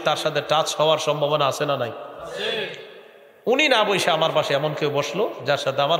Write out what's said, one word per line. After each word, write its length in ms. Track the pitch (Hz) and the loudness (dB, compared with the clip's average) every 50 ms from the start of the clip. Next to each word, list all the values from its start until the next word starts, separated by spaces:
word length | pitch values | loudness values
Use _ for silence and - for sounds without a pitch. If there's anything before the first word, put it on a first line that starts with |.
| - | 0
তার 120 | 160 151 | 0 0
সাথে 240 | - - 156 147 147 | 0 -2 -2 -2 -2
touch 360 | 139 - 151 156 156 156 - | 0 2 2 2 2 0 0
হওয়ার 220 | - 151 156 156 147 | 2 4 4 4 2
সম্ভাবনা 480 | - 151 147 151 147 143 151 147 143 | 2 0 0 0 2 2 2 2 2
আছে 200 | 135 131 - 147 | 0 0 0 -2
না 100 | 139 139 | -2 0
নাই? 160 | 131 123 113 107 - - - - - - - - - 208 220 226 220 202 170 160 - - - - - - - - - - - - - _ | -2 -2 -4 -6 -10 -12 -14 -14 -14 -14 -12 -8 -6 -6 -4 -4 -4 -6 -8 -10 -14 -16 -18 -20 -20 -20 -20 -20 -20 -20 -20 -20 -8 _
উনি 220 | 196 233 269 311 302 | 0 2 2 4 4
না 160 | 254 226 214 | 4 4 4
বসে 260 | 196 202 180 - - | 2 2 2 2 2
আমার 200 | 170 156 160 160 147 | 2 2 2 2 2
পাশে 200 | 156 143 127 143 | 0 2 2 0
এমন 200 | 139 147 151 151 | 0 0 -2 -2
কেউ 160 | - 156 147 | -2 -2 0
বসলো 400 | - 139 139 - - 175 220 - - - 123 | 0 -2 -2 -2 -2 -2 -4 -4 -4 -6 -2
যার 120 | 127 143 135 | -2 -2 0
সাথে 240 | - 135 131 131 143 | 0 -2 0 0 2
আমার 160 | 143 165 165 | 2 0 0